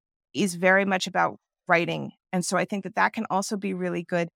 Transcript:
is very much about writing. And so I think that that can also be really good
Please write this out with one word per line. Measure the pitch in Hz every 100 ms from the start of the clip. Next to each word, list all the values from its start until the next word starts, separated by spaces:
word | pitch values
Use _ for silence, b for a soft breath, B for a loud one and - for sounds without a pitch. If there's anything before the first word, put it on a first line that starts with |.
| _ _ _
is | 135 196
very | 175 185 190
much | 202 185 185
about | 180 170 107 _ _ -
writing. | 170 165 160 139 - _
And | 180
so | - 180
I |
think | 185 202
that | 185
that | - 196
can | - -
also | 185 202 208
be | 196
really | 185 180 175
good | 170 175 170